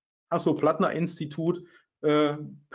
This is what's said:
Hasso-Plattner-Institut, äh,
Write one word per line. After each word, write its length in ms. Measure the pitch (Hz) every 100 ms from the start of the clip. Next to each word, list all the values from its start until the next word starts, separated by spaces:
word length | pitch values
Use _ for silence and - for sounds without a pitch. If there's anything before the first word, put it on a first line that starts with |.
| _ _ -
Hasso-Plattner-Institut, 1400 | 170 180 147 151 160 175 156 170 - 147 165 165 175 - _ _ _
äh, 360 | 151 151 147 151 143 - -